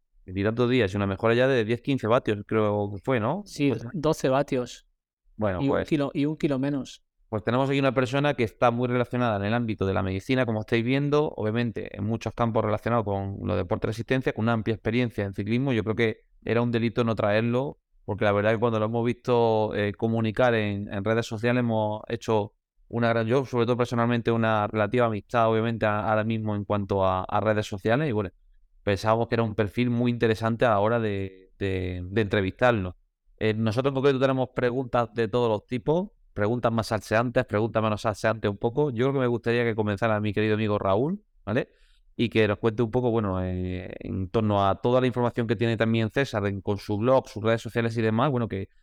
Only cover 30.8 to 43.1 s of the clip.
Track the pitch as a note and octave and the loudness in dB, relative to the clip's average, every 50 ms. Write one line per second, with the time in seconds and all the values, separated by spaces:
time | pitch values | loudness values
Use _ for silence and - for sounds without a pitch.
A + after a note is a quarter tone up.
30.8 | G2+ A2 A#2 A#2+ A2+ G#2+ G2+ G2 G2 F#2+ F#2+ F#2 F#2 - _ - G2+ G2 F#2+ F#2 | 2 2 2 0 0 -2 -2 -4 -6 -8 -10 -14 -20 -20 _ -6 -4 -2 -2 -2
31.8 | F#2 F#2 F2+ F2+ F2+ F2+ G2 A2+ A2 G2 G#2+ G#2+ F#2+ F#2+ - - B2+ B2 A#2+ G#2+ | -4 -4 -6 -6 -8 -4 -2 -2 0 2 2 0 0 0 0 2 2 2 2 2
32.8 | F#2 F2+ - _ _ _ _ _ _ _ _ - - A2 G#2+ G#2+ A2+ A2+ G#2 B2 | 0 -4 -8 _ _ _ _ _ _ _ _ -4 -2 -2 0 0 0 0 0 0
33.8 | B2+ C#3 C#3 C3 C3 C#3+ C#3 C3 C3+ C3 C3 C3 B2+ - - - B2 B2 A#2 C3 | 0 -2 0 2 2 2 2 4 2 2 2 0 -2 -4 -2 -2 -2 0 0 -2
34.8 | C#3 A#2+ - B2 A#2+ A2 - A#2 A#2 G#2+ G#2+ B2 A#2+ A#2 G#2+ G2+ - - B2+ B2 | -4 -2 0 0 0 0 0 -2 -2 0 0 2 2 2 0 0 -2 -4 -8 -6
35.8 | - - D3+ F3 F#3+ G#3 _ _ _ _ - - G#2 G#2 A#2+ B2 A#2 A#2+ A2+ A2+ | -2 0 0 0 0 -4 _ _ _ _ -6 -2 -2 0 0 0 0 0 0 0
36.8 | G#2+ - A#2 G#2 - - A2 A2 A#2+ B2+ A#2 C3 B2 - - G#2 A2 A#2 G#2+ A2+ | -2 -2 -2 -4 -2 0 0 0 2 2 0 -2 -2 0 0 0 0 0 0 0
37.8 | A2 A2 G#2+ G2+ - A2+ G#2 - - A2+ A2+ A2+ - G#2+ G2+ G2 - A#2 A2+ C#3+ | 0 0 0 -2 -2 -4 -2 -2 0 -2 -2 0 -2 -4 -2 -2 -4 -4 0 0
38.8 | D3 D3+ A#2+ G#2+ B2 C3+ C3+ C#3 C3 A#2+ A#2+ A2+ - A#2+ A#2 A#2+ A#2+ A#2 A2 G#2+ | -2 0 0 0 0 0 0 0 0 0 0 -2 0 0 0 2 2 0 0 0
39.8 | G#2+ G#2 G2+ G2 A#2+ A2+ G#2+ G#2 G#2 G#2+ G2+ G#2+ G#2+ A2 G#2+ G#2+ A2 G#2 G#2 G2+ | 0 -2 -2 0 0 0 0 0 0 -2 0 0 2 2 2 2 0 0 0 0
40.8 | G2+ G2 F#2+ G#2 B2+ D#3 F#3+ G#3 - _ _ _ - G2+ G#2 C3 E3 - _ _ | 2 2 2 2 2 0 -2 -6 -8 _ _ _ -6 -4 -2 -2 -2 -4 _ _
41.8 | _ _ _ _ _ _ _ - A#2+ G#2+ - A2 A2 G2+ G#2 - - A#2 G#2+ A2 | _ _ _ _ _ _ _ -2 -2 0 2 4 4 2 2 0 0 0 0 0
42.8 | B2 A2 G#2+ B2+ B2 B2 | 0 0 0 0 0 0